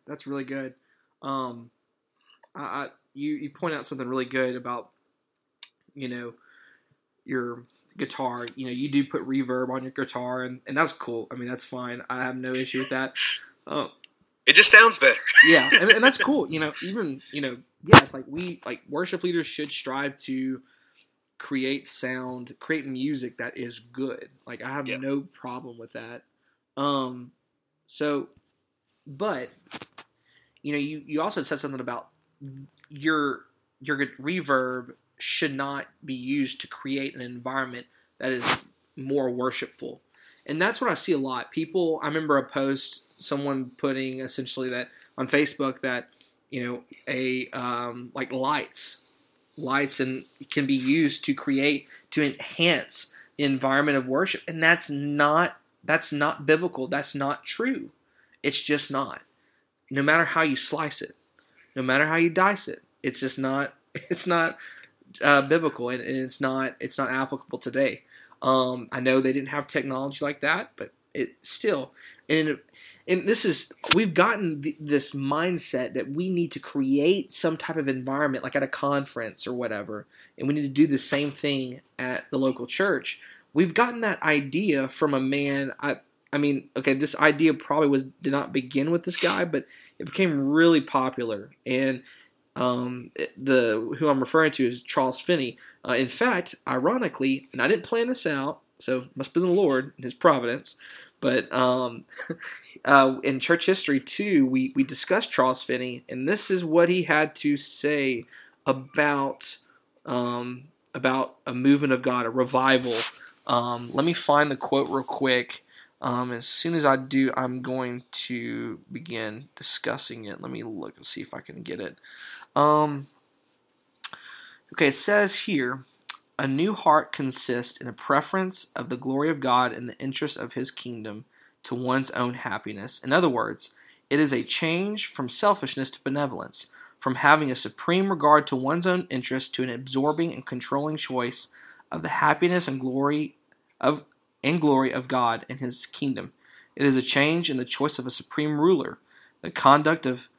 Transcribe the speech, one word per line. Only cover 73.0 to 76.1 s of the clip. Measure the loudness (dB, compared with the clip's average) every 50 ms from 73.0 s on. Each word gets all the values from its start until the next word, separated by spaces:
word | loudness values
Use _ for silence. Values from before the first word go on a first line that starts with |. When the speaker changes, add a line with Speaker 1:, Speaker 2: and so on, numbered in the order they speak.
| -2
Speaker 1:
and | -2 -2 0 2
this | 4 6 6 6
is, | 6 6 4 2 2 -2 -8 0 2 4
we've | 4 4 2 4
gotten | 4 4 4 4 0 -2 -4 -4 -4
th-, | -6 -8 -8
this | -8 -2 0 0 2 2 0 -4
mindset | -4 -4 -2 -2 -2 -2 -2 -2 -2 -4 -4 -4 -4 -4 -4 -6
that | -6 -6 -6